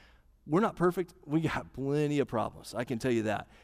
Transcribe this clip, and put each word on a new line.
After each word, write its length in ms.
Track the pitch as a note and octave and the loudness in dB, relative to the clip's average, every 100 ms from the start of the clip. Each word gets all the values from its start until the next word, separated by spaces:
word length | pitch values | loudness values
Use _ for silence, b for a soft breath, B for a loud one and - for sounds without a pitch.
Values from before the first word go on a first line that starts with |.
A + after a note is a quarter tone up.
| b b b _ | b b b _
we're 140 | - D#3+ | 0 2
not 160 | G#3+ | 2
perfect. 400 | E3 F3+ F3+ F3 - | 2 0 0 -6 -10
We 180 | - D#3 | -2 0
got 300 | D#3 C3 E3 | 0 -2 -6
plenty 460 | - C3+ D3 D3 D3 | -6 -2 0 2 2
of 80 | B2 | 0
problems. 480 | A2+ G#2 - - G#2 | 0 -2 -6 -10 -6
I 60 | |
can 160 | B2 A#2 | -4 -2
tell 140 | C3 | 2
you 100 | A#2+ | 2
that. 240 | G#2+ G2+ - b | 2 -2 -6 b